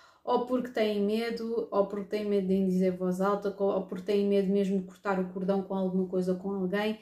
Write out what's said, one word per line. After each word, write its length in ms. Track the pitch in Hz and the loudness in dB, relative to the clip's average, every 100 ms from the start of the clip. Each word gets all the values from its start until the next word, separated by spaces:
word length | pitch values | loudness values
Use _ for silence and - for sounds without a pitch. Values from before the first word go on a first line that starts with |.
| - _ | -20 _
Ou 240 | - 247 247 | -2 0 0
porque 220 | 254 - | -2 -2
têm 340 | - 214 208 | 0 0 2
medo, 640 | 202 220 233 226 226 226 - | 0 0 -2 -4 -4 -4 -2
ou 180 | 202 196 | 0 0
porque 240 | 208 190 | -2 -4
têm 140 | 208 | -4
medo 220 | 208 202 185 | 0 0 2
de 180 | 190 | 2
dizer 280 | 190 185 190 | 2 4 2
em 40 | 180 | 2
voz 240 | 185 180 | 0 0
alta, 300 | 196 202 202 | 2 0 -2
co-, 140 | 190 | -2
ou 220 | 196 190 185 | 0 0 -4
porque 180 | 190 | -6
têm 200 | 196 202 202 | 0 2 4
medo 240 | 202 190 | 4 4
mesmo 260 | 202 190 196 | 2 2 0
de 60 | |
cortar 340 | 185 - 208 185 | -4 -6 -2 -2
o 140 | 185 | -2
cordão 300 | 190 185 196 | -2 0 0
com 120 | 185 | 0
alguma 320 | 190 185 185 185 | -2 0 0 0
coisa 280 | 185 180 | 0 0
ou 40 | 180 | -2
com 140 | 196 | -2
alguém. 480 | 196 185 202 214 220 | -2 -2 0 -2 -4